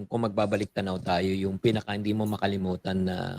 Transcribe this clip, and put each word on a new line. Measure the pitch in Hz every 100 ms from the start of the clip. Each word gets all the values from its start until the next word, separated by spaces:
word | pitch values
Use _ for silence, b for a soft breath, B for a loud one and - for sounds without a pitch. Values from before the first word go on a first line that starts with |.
kung | 101 117
magbabalik | 117 101 104 104 104
tanaw | - 98 92
tayo, | 95 90 95
yung | 95 95 95
pinaka | 117 107 104 101
hindi | 104
mo | 107
makalimutan | 107 104 98 98 92 90 98 95
na | 92 90 90